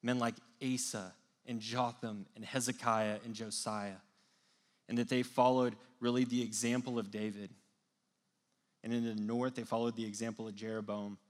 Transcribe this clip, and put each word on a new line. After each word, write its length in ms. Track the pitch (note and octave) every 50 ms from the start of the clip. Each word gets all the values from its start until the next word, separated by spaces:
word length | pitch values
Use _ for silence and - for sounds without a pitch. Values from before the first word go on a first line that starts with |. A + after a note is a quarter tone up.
Men 180 | - A#2+ B2 B2+
like 160 | A#2+ A#2 A2 - - - - _
Asa 540 | C3+ C3 B2+ B2 - - - A2 F#2+ F#2 F2+ _ _ _ _ _ _
and 160 | B2 A#2+ A#2
Jotham 640 | G#2+ A2 A#2 B2 B2 A#2+ A#2 - - A#2 G#2+ G#2 G2 - _
and 80 | - A2
Hezekiah 760 | - - C3+ A#2+ A#2+ B2 - - A#2+ A2+ A2 A2 G#2+ G#2+ G#2+ -
and 100 | A#2+ A2
Josiah. 640 | G#2+ A#2 G#2+ G2+ - - A2+ G#2+ G#2+ G2+ G2+ F#2+ F#2 - _ _ _ _ _ _ _ _ _ _ _ _ _ _ _ _ -
And 80 | A#2+ A#2+
that 100 | A#2+ A#2+
they 160 | C3 B2+ B2
followed 540 | B2+ - - B2 B2+ B2+ B2+ B2+ B2 A2 - - - - _
really 240 | A#2+ A#2+ B2 B2+ B2+
the 160 | B2 B2 B2
example 580 | B2 G#2+ A2 G#2+ A2+ A#2 A#2+ B2+ B2 C3 B2 A#2
of 100 | A2 G2+
David. 460 | G#2 G#2+ G#2+ G#2+ G2+ G#2 G#2 F#2+ - _ _ _ _ _ _ _ _ _ _ _ _ _ _ _ _ _ _ _ _ _ _ _ _ _ -
And 100 | A2+ A#2
in 120 | A#2+ A#2
the 100 | A#2 A2
north, 400 | G#2+ G#2 G#2+ A#2 A#2+ B2 B2+ B2+
they 80 | B2+ A2+
followed 320 | - - A#2 A#2 A#2+ A#2
the 100 | A2+ A2+
example 400 | A2 G#2 G2+ A2+ A2+ A2 - A2+ A2
of 60 | G2+
Jeroboam. 640 | G2+ A2 A2 A2 A2 G#2+ G#2 G#2 G#2 G#2 G2+ G2+ F#2+ _ _